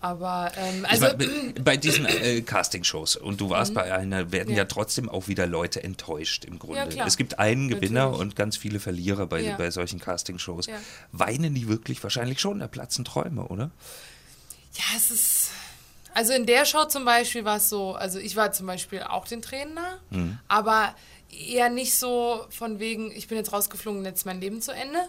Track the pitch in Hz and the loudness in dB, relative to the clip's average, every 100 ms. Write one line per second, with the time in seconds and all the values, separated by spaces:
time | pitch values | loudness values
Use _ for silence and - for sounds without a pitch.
0 | 180 175 180 180 175 190 185 185 196 226 | -4 -4 -4 -2 -2 -4 -4 -2 4 6
1 | 269 277 262 285 262 - 127 135 147 147 | 6 6 0 0 -4 2 4 6 6 4
2 | 135 - 120 120 113 104 87 95 87 80 | 4 4 4 2 2 2 2 2 0 0
3 | 78 - - 98 101 87 113 110 92 92 | 0 0 0 0 2 2 2 2 2 0
4 | 95 95 87 92 101 107 98 - 107 - | 2 0 0 0 2 2 2 0 -2 -2
5 | 123 - 95 98 90 85 85 - 90 92 | -2 -4 -2 0 2 2 0 -2 -6 -8
6 | - 78 80 - - 87 - 80 - - | -6 -4 -2 -4 -6 -14 -8 -6 -4 -2
7 | 226 - 123 - 104 123 135 107 95 117 | 0 0 0 2 4 4 2 0 2 2
8 | 135 127 98 - 104 - 107 104 98 90 | 2 0 -4 -2 -2 -2 -4 -4 -4 -4
9 | 90 101 92 82 78 98 87 87 87 90 | -2 -2 0 -2 -2 -2 -2 -2 -4 -6
10 | 90 87 - 90 - 85 85 104 104 - | -6 -6 -4 -6 -8 -6 -6 -8 -12 -16
11 | - - 92 120 165 139 117 107 - 127 | -16 -2 0 2 0 0 0 0 -2 -6
12 | 113 123 120 131 196 202 120 127 127 - | -4 -2 -2 -2 -2 -2 -6 -8 -6 -6
13 | 123 143 - 135 87 92 139 - - - | -2 -2 -2 -4 -6 -4 -6 -8 -18 -18
14 | - - - - - - - - - 226 | -18 -20 -20 -20 -20 -20 -16 -6 -2 2
15 | - 233 - - - - - - - - | 2 4 2 4 0 -2 -14 -18 -20 -20
16 | - - 226 262 233 240 285 302 302 277 | -4 0 4 4 6 6 6 4 2 2
17 | 247 240 240 240 214 208 208 208 196 190 | 4 6 4 -2 0 2 2 0 -2 -2
18 | 196 180 208 208 208 196 190 185 - 190 | -4 -4 -4 2 2 2 -4 -6 -6 -6
19 | - 185 - 233 226 269 285 320 349 370 | -4 -4 -4 -10 -8 -8 -8 -6 -6 -8
20 | - 95 87 110 - 208 214 220 208 - | -6 -2 -2 -4 2 2 4 4 2 -2
21 | - - - - - 240 240 240 254 - | -20 -20 -20 -16 -4 4 4 4 2 2
22 | 247 240 240 226 - - 233 208 220 220 | 2 2 2 0 -4 -10 -8 -4 -4 -4
23 | 220 214 - 220 202 202 202 185 220 202 | -6 -8 -6 -4 -2 0 -2 -4 -6 -4
24 | 190 185 196 185 190 220 220 269 269 311 | -4 -6 -6 -6 -6 -6 -6 -6 -4 -2